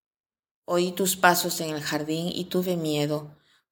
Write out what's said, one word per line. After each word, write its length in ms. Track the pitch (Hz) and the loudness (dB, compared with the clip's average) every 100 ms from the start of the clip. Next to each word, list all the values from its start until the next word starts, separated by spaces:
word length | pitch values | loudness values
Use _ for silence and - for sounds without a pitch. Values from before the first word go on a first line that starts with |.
| _ _ _ _ _ _ - | _ _ _ _ _ _ -2
"Oí 260 | 175 180 | 0 2
tus 240 | 180 185 - | 2 0 4
pasos 440 | 175 175 180 - | 4 4 0 -4
en 120 | 165 | -4
el 100 | 156 | -6
jardín 460 | 147 151 151 160 175 | -4 -2 -2 -2 -2
y 180 | - 180 | -4 -2
tuve 320 | 180 185 175 | -2 0 -2
miedo, 580 | 156 147 147 151 151 - _ _ _ | 0 0 0 -2 -6 -16 _ _ _